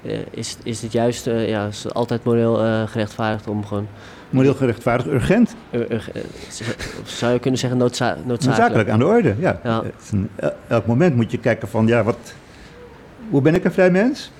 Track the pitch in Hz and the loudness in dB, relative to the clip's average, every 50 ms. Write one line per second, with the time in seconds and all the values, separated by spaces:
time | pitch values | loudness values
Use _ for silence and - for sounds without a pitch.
0 | - 104 104 110 - - - 117 117 - - - - 120 117 107 - 113 107 117 | -10 -8 -8 -8 -8 -10 -10 -10 -10 -10 -12 -10 -8 -8 -8 -8 -8 -4 -2 0
1 | 117 123 120 - - 131 117 113 113 - 110 107 101 104 104 - - 113 - - | 0 0 0 -2 -4 -2 -2 0 0 0 -2 -2 -2 -4 -6 -8 -8 -6 -4 -4
2 | 120 - 123 117 - 123 117 117 117 117 117 107 110 113 110 110 110 104 - 117 | -2 -2 -4 -2 0 2 2 2 4 2 2 2 2 2 0 0 -2 -4 -4 -4
3 | 107 104 - - 117 110 110 107 104 - 104 107 101 101 104 101 104 104 - - | -4 -4 -4 -4 -4 -2 -2 -4 -6 -6 -6 -6 -6 -4 -6 -6 -6 -6 -10 -16
4 | - - - - - - - 131 131 139 131 - 135 123 113 - - 127 117 123 | -20 -20 -20 -20 -10 -2 0 4 4 4 4 2 0 0 0 0 0 0 0 0
5 | 120 156 147 131 104 - 180 233 240 - - - - - - 123 117 104 117 110 | 0 0 0 0 2 2 4 4 4 2 0 -6 -14 -8 -6 -4 -4 -2 -4 -6
6 | - - - - 107 - - - - - - - 110 113 - - - - - - | -6 -8 -10 -10 -10 -10 -12 -16 -16 -16 -14 -10 -8 -8 -8 -8 -8 -10 -12 -12
7 | 107 - - - - 120 123 123 - 135 131 120 - 123 127 127 123 123 123 - | -14 -12 -8 -2 0 2 2 2 2 0 0 0 0 0 2 2 2 2 2 0
8 | 131 117 85 69 - 127 123 113 - 127 113 - 226 240 220 - 104 - 110 113 | 0 -2 -2 -2 -4 -4 -2 0 0 2 4 4 4 4 4 2 2 4 2 2
9 | 127 170 220 240 214 139 98 113 175 160 107 - - 123 113 113 - - - - | 4 4 4 4 4 2 2 2 0 0 -2 -2 -2 -2 -2 -2 -2 -4 -8 -12
10 | - - - 95 95 - - - - - - - - - 123 117 101 107 117 123 | -8 -4 -2 -2 -2 -2 -4 -4 -4 -4 -4 -4 -4 0 0 0 2 2 2 4
11 | 170 180 135 120 113 - - - - 120 110 - - 104 - 110 113 113 117 120 | 4 4 4 2 2 0 -2 -2 0 0 0 0 -2 -4 0 0 2 4 4 4
12 | 104 104 98 - - - - - - - - - - - - - - - - - | 2 2 -2 -4 -8 -14 -20 -20 -20 -20 -20 -20 -20 -20 -20 -20 -20 -20 -20 -20
13 | - - - - - - 175 143 131 156 160 185 - 190 165 - 185 185 175 185 | -20 -20 -20 -18 -8 -2 0 2 2 4 2 2 2 0 2 4 4 4 4 4
14 | 214 254 294 - - - - - | 2 2 0 -2 -6 -14 -18 -20